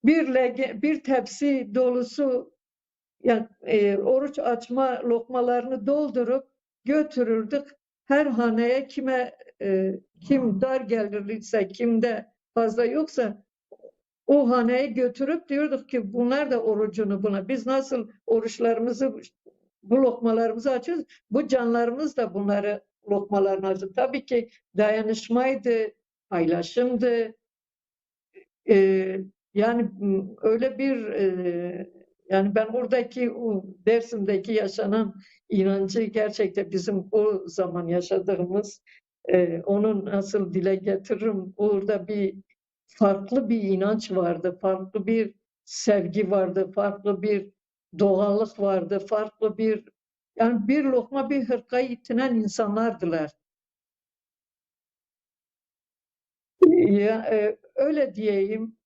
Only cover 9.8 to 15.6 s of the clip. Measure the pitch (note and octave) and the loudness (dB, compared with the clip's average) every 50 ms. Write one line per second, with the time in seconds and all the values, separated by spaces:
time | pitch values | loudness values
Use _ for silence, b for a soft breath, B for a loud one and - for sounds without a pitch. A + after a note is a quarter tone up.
9.8 | F#3+ F#3+ F#3+ F#3 _ _ _ _ - - C#4 C4+ B3+ A#3 F#3+ F#3+ A3 C4 C4 B3+ | 0 -2 -4 -6 _ _ _ _ 0 2 2 2 2 0 0 0 0 0 0 -2
10.8 | B3 G3+ A3+ A3+ G#3+ G#3 G3+ G#3 G3+ G3+ A3+ A3 A3 - - A3 G3 F#3+ G3 - | -2 -2 -2 -2 -2 -4 -4 -8 -6 -6 -10 -10 -8 -2 -2 -2 -2 -2 -4 -2
11.8 | A#3+ A#3 A#3 A3+ A3+ A#3+ A3+ G#3+ - _ _ _ _ _ _ A#3 A3+ A3 A3 A#3 | 0 0 2 2 2 0 -2 -6 -10 _ _ _ _ _ _ 0 0 0 0 0
12.8 | A#3+ A3+ B3+ D4+ D#4 D#4 - - A#3+ G#3 G3+ - _ _ _ _ _ _ - _ | -2 0 0 -2 -4 -2 -2 -2 -2 -2 -4 -8 _ _ _ _ _ _ -20 _
13.8 | - - _ _ _ _ _ _ _ - C#4 D4 C#4 A#3 B3 B3+ A#3 A3+ B3 B3+ | -20 -20 _ _ _ _ _ _ _ 4 4 4 6 4 2 2 2 2 2 0
14.8 | C#4 C#4 A3 A#3+ B3+ B3 B3 - C#4 C4+ D#4+ E4+ E4+ _ C#4+ C#4 | 0 -2 -2 -2 -2 -2 -2 -4 -4 -2 -2 -4 -4 _ -2 -2